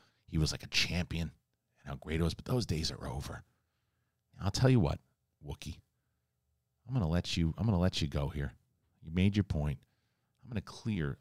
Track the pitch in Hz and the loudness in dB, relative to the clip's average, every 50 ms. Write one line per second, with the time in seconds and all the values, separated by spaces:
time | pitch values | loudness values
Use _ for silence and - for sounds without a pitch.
0 | _ _ _ _ _ - 87 80 78 69 71 - - - - - - - - 85 | _ _ _ _ _ -4 0 2 2 2 0 -4 -8 -2 0 0 0 2 0 -4
1 | 80 - 82 82 82 76 - _ _ _ _ _ _ _ _ _ - - 69 67 | -4 -2 -4 -4 -4 -4 -6 _ _ _ _ _ _ _ _ _ -12 -12 -10 -10
2 | - 78 80 80 85 80 - - - - 127 127 104 - 87 78 78 76 - - | -8 -4 0 2 2 0 0 -2 -4 -2 -2 -2 0 0 -2 -2 -2 -4 -6 -6
3 | - 64 64 71 69 - - - - _ _ _ _ _ _ _ _ _ _ _ | -8 -6 -6 -6 -6 -8 -10 -12 -14 _ _ _ _ _ _ _ _ _ _ _
4 | _ _ _ _ _ _ _ - 87 98 - - - 131 131 117 82 71 - - | _ _ _ _ _ _ _ -6 -4 -4 0 4 6 6 8 8 6 4 2 -2
5 | _ _ _ _ _ _ _ _ 73 71 71 - - - 76 - - _ _ _ | _ _ _ _ _ _ _ _ -12 -12 -12 -10 -10 -12 -12 -14 -16 _ _ _
6 | _ _ _ _ _ _ _ _ _ _ _ _ _ _ _ _ _ - 131 131 | _ _ _ _ _ _ _ _ _ _ _ _ _ _ _ _ _ -4 0 0
7 | 92 78 85 87 - - - 92 82 80 - - 98 117 101 85 90 92 - - | 2 2 2 2 0 0 0 2 2 2 2 0 0 2 4 4 4 2 2 0
8 | 87 71 71 73 71 - - 73 71 - - _ _ _ _ _ _ _ _ _ | -2 -2 -2 -2 -2 -2 -4 -4 -6 -6 -6 _ _ _ _ _ _ _ _ _
9 | - 80 80 92 92 104 98 104 95 - - 76 73 76 69 - _ _ _ _ | -14 -4 0 2 4 4 4 2 0 0 0 -2 0 -2 -2 -4 _ _ _ _
10 | _ _ _ _ _ _ _ _ _ 131 123 101 - - - - - 117 107 90 | _ _ _ _ _ _ _ _ _ -8 -8 -8 -8 -8 -14 -10 -4 -4 -2 -2
11 | 76 69 64 - | -2 -2 -4 -8